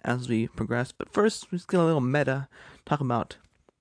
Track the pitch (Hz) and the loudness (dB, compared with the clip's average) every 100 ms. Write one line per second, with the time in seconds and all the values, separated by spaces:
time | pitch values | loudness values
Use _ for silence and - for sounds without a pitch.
0 | - 123 123 113 113 - 113 120 127 - | -4 -4 0 -2 -2 -4 -4 -2 -4 -8
1 | - 202 214 - - 175 - 180 165 156 | -4 2 2 0 -8 -8 0 2 4 2
2 | 123 147 135 135 139 - - - - 147 | 2 0 0 -2 -6 -14 -20 -16 -4 -2
3 | 131 117 - - _ _ _ _ | 0 -2 -4 -12 _ _ _ _